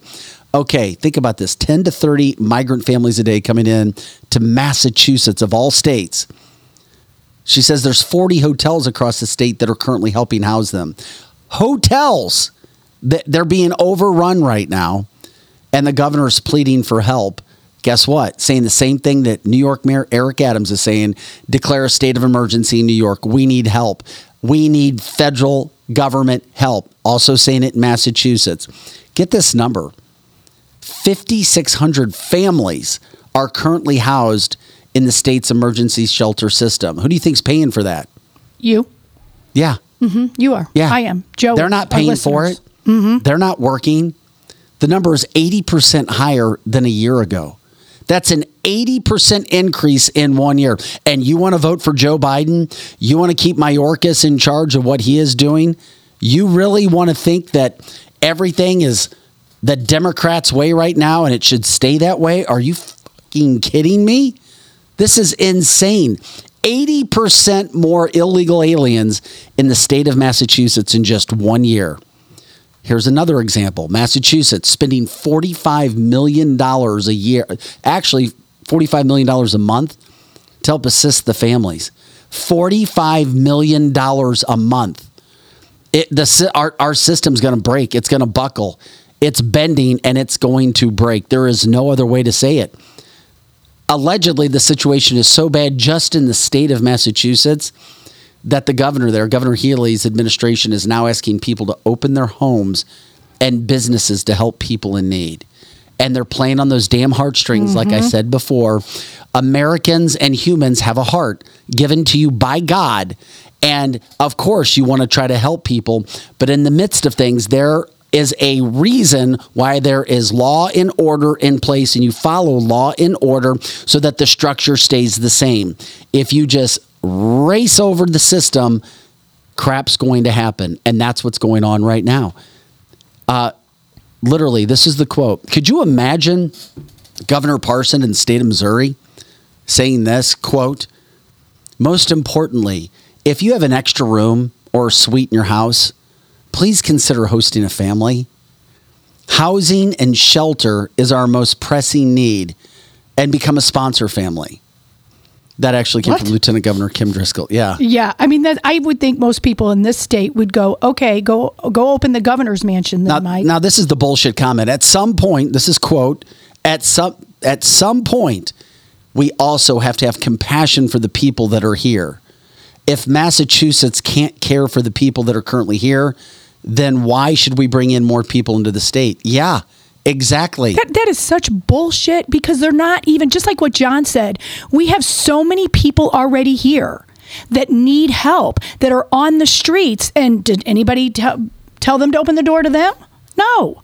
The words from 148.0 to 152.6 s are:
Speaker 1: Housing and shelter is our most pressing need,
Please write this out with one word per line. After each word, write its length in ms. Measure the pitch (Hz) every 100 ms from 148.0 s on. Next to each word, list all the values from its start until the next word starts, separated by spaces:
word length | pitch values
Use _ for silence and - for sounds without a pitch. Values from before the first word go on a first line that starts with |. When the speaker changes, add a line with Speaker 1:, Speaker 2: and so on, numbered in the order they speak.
| 113 123 123 _ _ _ _ _ _ _ _ _ -
Speaker 1:
Housing 680 | - 160 196 165 190 196
and 220 | 175 127 117
shelter 720 | - 156 156 143 113 104 101 -
is 140 | 127
our 160 | 131 123
most 340 | 123 117 -
pressing 520 | - 147 131 147 131
need, 400 | 127 123 101 90 -